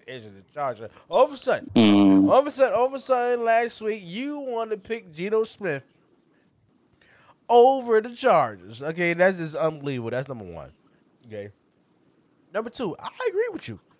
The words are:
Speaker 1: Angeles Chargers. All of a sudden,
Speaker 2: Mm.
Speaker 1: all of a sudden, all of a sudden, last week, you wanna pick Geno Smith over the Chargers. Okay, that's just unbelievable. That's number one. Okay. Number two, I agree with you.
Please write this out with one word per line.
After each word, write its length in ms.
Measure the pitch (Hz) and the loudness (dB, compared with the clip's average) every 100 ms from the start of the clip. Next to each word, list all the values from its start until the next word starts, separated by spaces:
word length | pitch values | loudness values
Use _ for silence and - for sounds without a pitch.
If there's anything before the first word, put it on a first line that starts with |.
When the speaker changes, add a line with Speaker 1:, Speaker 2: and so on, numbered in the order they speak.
| - | -18
Speaker 1:
Angeles 360 | 127 107 98 95 | -18 -18 -20 _
Chargers. 380 | 147 139 110 110 _ - | -10 -8 -8 -14 _ -2
All 140 | 185 294 | 2 2
of 80 | |
a 40 | 277 | 0
sudden, 320 | - 165 - - | -4 -4 -2 2
Speaker 2:
Mm. 540 | 107 101 101 98 98 | 6 6 6 6 6
Speaker 1:
all 100 | 240 | 6
of 60 | 285 | 4
a 40 | |
sudden, 260 | 269 254 202 | 2 2 2
all 80 | 254 | 0
of 80 | |
a 60 | 269 | -2
sudden, 440 | 254 254 247 240 | -2 0 0 -2
last 380 | 226 226 240 - | 0 0 0 -4
week, 220 | 220 220 175 | -8 -8 -8
you 340 | 190 277 294 | -10 -8 -8
wanna 380 | 269 233 226 214 | -8 -8 -6 -8
pick 340 | - 226 190 | -8 -12 -12
Geno 320 | 151 190 220 | -10 -2 -2
Smith 400 | 220 - 196 139 - _ _ _ _ _ _ _ _ _ _ _ _ _ _ _ - | -2 -6 -6 -6 -10 _ _ _ _ _ _ _ _ _ _ _ _ _ _ _ 4
over 500 | 240 247 269 240 220 | 6 6 4 2 0
the 140 | 233 240 | 0 -2
Chargers. 680 | 254 175 123 101 90 113 | 2 4 2 -4 -18 -12
Okay, 300 | 143 165 175 | -8 -4 -2
that's 260 | 170 185 185 | 2 2 0
just 160 | 165 147 | -6 -4
unbelievable. 560 | 160 156 139 131 113 | -4 -4 -6 -6 -4
That's 160 | 120 143 | -6 -6
number 180 | 123 92 | -10 -12
one. 260 | 82 69 _ _ _ _ _ 117 | -14 -16 _ _ _ _ _ -18
Okay. 240 | 107 101 - _ _ _ _ _ _ _ _ _ | -14 -14 -18 _ _ _ _ _ _ _ _ _
Number 160 | 190 226 | -10 -8
two, 260 | - 214 - | -8 -8 -8
I 100 | - - 494 | -12 -8 -4
agree 220 | 370 480 | -4 -4
with 160 | 349 - | -8 -14
you. 120 | 107 _ | -16 _